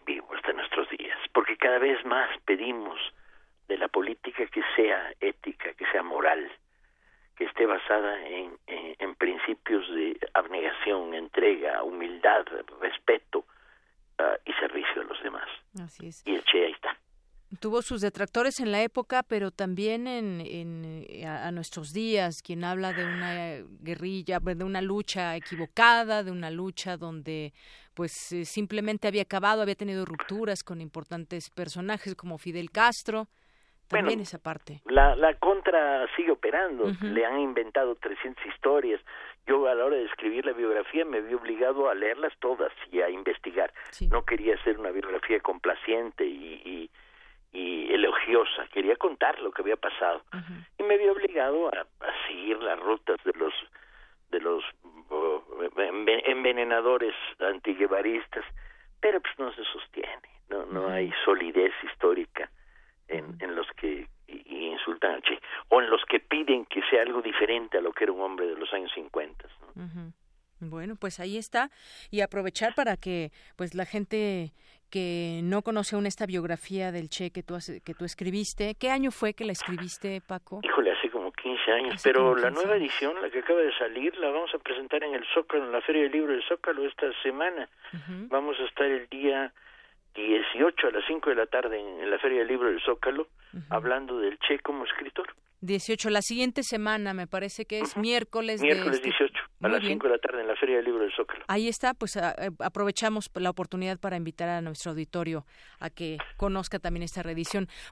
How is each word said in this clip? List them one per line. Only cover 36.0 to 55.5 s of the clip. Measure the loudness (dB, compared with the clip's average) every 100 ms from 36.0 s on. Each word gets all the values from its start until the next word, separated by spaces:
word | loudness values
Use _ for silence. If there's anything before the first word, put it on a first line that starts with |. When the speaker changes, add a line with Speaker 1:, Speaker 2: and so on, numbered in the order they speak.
| 0
Speaker 1:
sigue | 0 2
operando. | 2 2 2 0 0
Speaker 2:
Ujú. | 0 0 -2
Speaker 1:
Le | 0 2
han | 2
inventado | 0 0 0 2 2 0
trescientas | -6 -6 -8 -10 -12
historias. | 0 4 4 4 0 -4 -16 -16 -8 2
Yo, | 4 4
a |
la | 4
hora | 4 2
de |
escribir | 0 -2 -2 0 0
la |
biografía, | 0 2 2 0 -2
me | 0 -2
vi | 0
obligado | -2 -2 0 2 4 2
a | 2
leerlas | 0 0 -4 -2
todas | -2 0 -2 -4 -4
y | 0
a | 2
investigar. | 0 -2 -4 -2 0 0 -2 -18
Speaker 2:
Sí. | 2 4
Speaker 1:
No | 4
quería | 4 2 2
hacer | 2 2 0
una | -2
biografía | -4 -2 -2 2 2
complaciente | 2 0 0 0 0 0 0 -2
y, | -2 -4 -10 -14
y, | -10 -10 -12 -16 -20 -20 -20 -20 _
y | -8 -4 -4 2
elogiosa. | 4 4 4 4 6 6 0 -4
Quería | 0 2
contar | 4 2 2 0 2
lo | -4
que | -2
había | 0 0
pasado. | -2 0 0 0 -4
Speaker 2:
Ujú. | -12 -10 -14 -10 -2
Speaker 1:
Y |
me | 4 6
vi | 6
obligado | 4 2 2 2 2 0
a, | -2
a | -6 -8 -8 -6 -6
seguir | -6 -4 -2
las | -2 0
rutas | 0 0 0 0
de | 0
los, | 0 -2 -2 -8 -16 -20 -20 -20 _ _
de | -2
los, | 0 0 -2 -12 -20 -20 -6
oh, | -2 0 0 -4